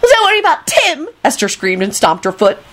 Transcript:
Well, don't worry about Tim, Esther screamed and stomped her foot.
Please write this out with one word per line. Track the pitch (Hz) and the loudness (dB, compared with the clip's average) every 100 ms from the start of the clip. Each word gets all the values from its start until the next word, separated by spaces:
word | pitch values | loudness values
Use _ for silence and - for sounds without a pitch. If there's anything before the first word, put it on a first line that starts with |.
Well, | 480 | 4
don't | 494 | 4
worry | 403 427 | 4 2
about | 415 - - | 0 -2 0
Tim, | 659 427 302 330 - | 0 0 -4 -10 -6
Esther | - - 202 | -4 -2 -6
screamed | - 190 185 | -4 -4 -2
and | 196 | -4
stomped | 196 - 170 | 0 0 0
her | 190 | -4
foot. | 185 196 - - | 0 0 0 -10